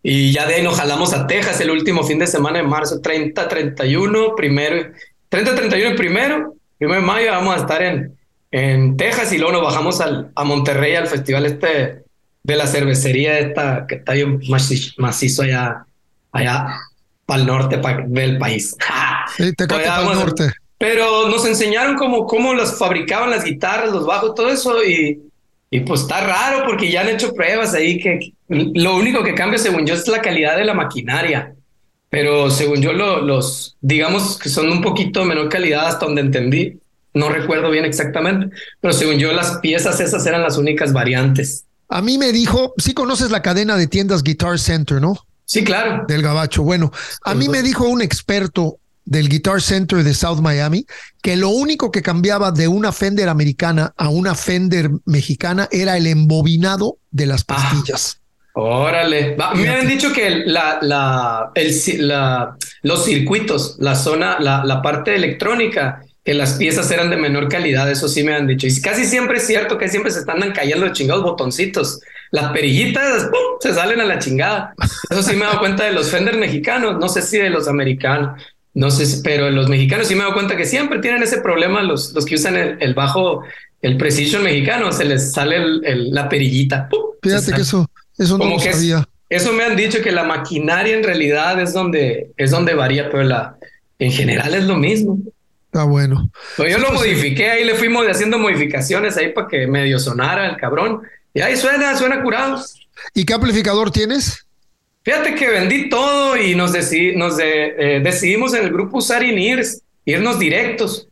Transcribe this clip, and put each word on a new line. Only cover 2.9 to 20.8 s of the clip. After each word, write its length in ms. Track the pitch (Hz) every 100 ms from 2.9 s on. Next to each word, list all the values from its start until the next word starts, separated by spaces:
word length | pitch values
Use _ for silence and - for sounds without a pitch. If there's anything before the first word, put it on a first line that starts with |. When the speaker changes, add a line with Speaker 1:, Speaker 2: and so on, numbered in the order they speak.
| 147
Speaker 1:
treinta, 480 | 160 160 151 202 165
treinta 360 | 160 147 - 131
y 100 | 156
uno, 380 | 202 214 220 220
primero, 540 | 147 143 151 170 160 - - _ _
treinta, 260 | 180 220
treinta 240 | 254 226 196
y 40 |
uno 80 | 220
y 40 | 190
primero, 580 | 180 190 277 302 302 - _ _
primero 220 | 151 185
de 60 | 180
mayo 240 | 214 226
vamos 240 | 185 190
a 40 | 175
estar 220 | 139 160
en, 320 | 180 135 135 - _ _ _
en 460 | 131 135 131 131 135
Texas 360 | 202 233 220
y 60 | 170
luego 140 | 160
nos 100 | 175
bajamos 380 | 156 139 156 180
al, 300 | 160 139 -
a 80 | -
Monterrey 520 | 143 143 135 135 147 170
al 100 | 165
festival 400 | 147 135 135 147
este 560 | 139 170 151 131 - _ _ _ _
de 140 | - 147
la 100 | 139
cervecería 720 | 143 139 131 135 127 151 151
esta 480 | 143 143 143 131 -
que 100 | -
está 180 | -
bien 260 | 139 143 135
maci-, 540 | 131 135 131 127 - -
macizo 460 | 123 117 127 -
allá, 420 | 135 127 123 113 - _ _ _ _
allá 420 | 123 120 131 135 131 - _ _ _ -
pa'l 200 | 135 127
norte 320 | 131 135 131
pa-, 240 | 131 127 123
del 300 | 127 131 131
país. 360 | - 104 - -
<laughs> 560 | - 131 151 160 - -
Speaker 2:
Sí, 160 | 175
Tecate 300 | 151 180 156
Speaker 1:
Allá 100 | 160 175
Speaker 2:
pa'l 80 | 180
Speaker 1:
vamos 100 | 190
a 80 |
Speaker 2:
norte. 280 | 160 160 151 - _
Speaker 1:
Pero 500 | _